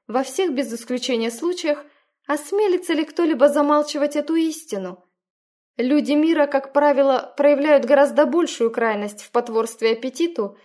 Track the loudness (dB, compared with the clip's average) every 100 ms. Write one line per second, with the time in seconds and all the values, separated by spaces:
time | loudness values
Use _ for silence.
0 | -6 -6 -4 -2 -2 -2 -4 -6 -6 -6
1 | -4 -2 -4 -4 -6 -4 -4 -4 -6 _
2 | _ _ -6 -6 -4 -2 0 0 -2 -4
3 | -2 -2 -2 4 2 4 2 2 0 -2
4 | -2 -2 -2 0 -2 -6 -8 -8 -8 -12
5 | _ _ _ _ _ _ _ -4 0 0
6 | 2 2 2 2 2 0 0 2 2 4
7 | 2 2 -2 2 4 4 4 4 6 4
8 | 4 4 2 2 -2 -2 -2 0 -2 -2
9 | -6 -12 -4 -4 -2 -4 -4 -2 -2 -2
10 | -4 -4 -4 -4 -8 -8